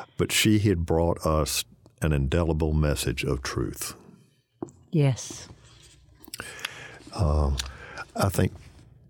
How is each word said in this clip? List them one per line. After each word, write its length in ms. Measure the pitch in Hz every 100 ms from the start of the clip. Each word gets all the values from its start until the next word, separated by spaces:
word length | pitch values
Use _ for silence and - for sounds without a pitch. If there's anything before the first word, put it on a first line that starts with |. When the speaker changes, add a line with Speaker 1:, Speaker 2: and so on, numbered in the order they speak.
| - -
Speaker 1:
but 140 | 90
she 280 | - 107 104
had 260 | 104 87 82
brought 380 | 82 85 - 82
us 380 | 78 73 - - - - -
an 100 | 80
indelible 600 | 73 67 82 82 78 80
message 500 | 76 76 69 - -
of 180 | 67 67
truth. 540 | - - - - - - - - _ _ _ - - - -
Speaker 2:
Yes. 560 | 170 143 120 - - - - - - - - - - - - - - - - - - -
Speaker 1:
Um, 440 | - 76 73 71 69 - - - - - -
I 140 | 101
think 240 | - 92 - - - - - -